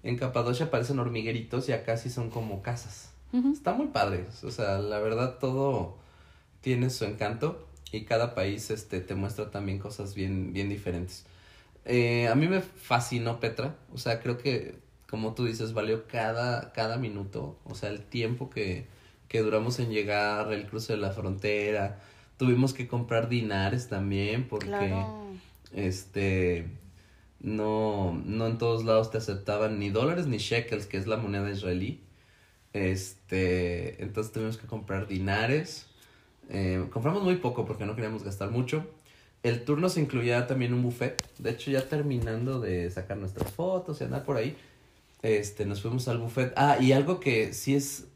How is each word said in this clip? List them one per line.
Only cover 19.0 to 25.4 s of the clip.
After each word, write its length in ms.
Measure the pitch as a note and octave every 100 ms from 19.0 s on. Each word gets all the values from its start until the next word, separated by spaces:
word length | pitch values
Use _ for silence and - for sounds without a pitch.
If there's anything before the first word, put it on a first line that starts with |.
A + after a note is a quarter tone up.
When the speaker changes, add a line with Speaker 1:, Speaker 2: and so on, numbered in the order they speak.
| - - -
Speaker 1:
que 140 | A2+
duramos 380 | G#2+ G#2+ A#2 A#2+
en 100 | A#2
llegar, 640 | G#2+ G#2 G#2 G#2 G#2+ G#2+
el 120 | G#2 G#2
cruce 260 | A2 A2+
de 60 | G#2+
la 120 | G2
frontera, 880 | G2 F#2+ G2 G#2 G#2 G#2 G#2+ G2+ G2+ - - - -
tuvimos 360 | B2+ B2 C3+
que 140 | C3 A#2+
comprar 400 | A#2 A#2+ A#2 A2+
dinares 600 | A#2+ A2 G2 F#2+ B2 -
también, 580 | G2 G2 G2 G2+ A2+ B2+
porque 200 | G#2+ G3
Speaker 2:
Claro. 440 | G3+ - F#2+ F#2+ G#3+ G3+ F#3